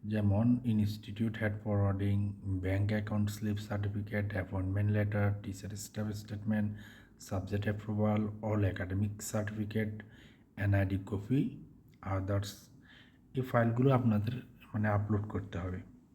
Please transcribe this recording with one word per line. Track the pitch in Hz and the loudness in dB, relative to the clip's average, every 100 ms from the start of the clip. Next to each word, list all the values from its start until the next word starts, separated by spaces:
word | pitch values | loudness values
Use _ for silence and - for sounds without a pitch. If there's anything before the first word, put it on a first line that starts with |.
| 104 | -2
যেমন | 107 101 98 120 120 120 | 2 4 4 4 4 2
ইনস্টিটিউট | 107 104 104 - 101 113 104 | 2 2 -2 -8 -2 -2 0
হেড | 107 104 | -2 -2
ফরওয়ার্ডিং, | 104 101 101 95 101 101 101 101 98 92 | 0 2 4 2 2 2 0 -4 -4 -2
ব্যাংক | 95 98 104 | 0 2 2
অ্যাকাউন্ট | 107 104 107 104 - | 0 0 0 0 0
স্লিপ | 107 101 - | -2 -2 -2
সার্টিফিকেট, | 104 104 104 101 104 104 101 | -4 -2 -4 -4 -2 -2 -2
অ্যাপয়েন্টমেন্ট | 95 98 92 95 104 104 | -4 -2 -2 0 2 4
লেটার, | 104 104 101 101 | 2 2 2 0
টিচার | - 98 101 101 | -4 -8 -10 -10
স্টাফ | - - 107 104 | -10 -6 -4 -6
স্টেটমেন্ট, | - 101 107 107 104 104 - - - - - | -8 -8 0 0 0 -4 -12 -20 -20 -20 -6
সাবজেক্ট | 98 - 101 104 | -6 -2 -2 0
অ্যাপ্রুভাল, | 101 - 104 107 107 107 - 107 | -4 -4 0 2 2 0 -4 -2
all | 104 98 | 2 2
academic | 87 90 98 104 - - | 0 -2 0 -2 -4 -4
certificate, | 110 104 - 104 110 107 107 - - - - - - | -4 -2 -4 -2 -2 -2 -4 -12 -20 -20 -20 -20 -2
এনআইডি | 101 101 95 98 - | 2 4 4 0 -2
কপি, | 98 - 131 214 - - - - - 98 | -6 0 0 0 -4 -16 -20 -20 -14 -4
others। | 95 95 101 101 - - - - - - - - - | -4 0 0 -2 -8 -20 -20 -20 -20 -20 -20 -8 -4
এই | 127 | 0
ফাইলগুলো | 120 117 117 135 127 | 4 4 4 6 6
আপনাদের | 113 107 101 - - - - | 6 4 0 -4 -12 -20 -8
মানে | 110 107 104 | -2 2 2
আপলোড | 104 107 - | 2 0 0
করতে | - - 87 | -6 -6 -6
হবে। | 92 90 - - _ | -6 -6 -10 -20 _